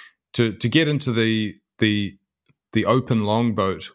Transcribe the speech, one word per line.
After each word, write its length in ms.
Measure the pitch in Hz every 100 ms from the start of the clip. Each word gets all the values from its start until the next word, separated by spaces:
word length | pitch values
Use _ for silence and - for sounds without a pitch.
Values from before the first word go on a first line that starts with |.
| - _ _
to, 200 | - 117
to 160 | 95 120
get 200 | 135 151
into 240 | 147 131
the, 420 | 113 113 110 107 - _ -
the, 400 | 107 104 98 - _ _ _ _ _
the 120 | 110
open 400 | 101 123 131 113
longboat 640 | 104 107 120 104 95 82 -